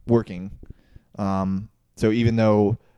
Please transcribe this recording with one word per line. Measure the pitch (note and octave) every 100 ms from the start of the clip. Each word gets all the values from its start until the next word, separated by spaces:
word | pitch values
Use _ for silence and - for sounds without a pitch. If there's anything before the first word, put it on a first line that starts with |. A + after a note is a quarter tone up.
| -
working. | A#2 G#2+ F2+ F#2+ - - - _ - _ -
Um, | G2 F#2+ F#2+ F#2+ G#2+ _ _ -
so | A2+
even | A#2 A#2 A2+
though | A2 G#2 G2+ A2+ _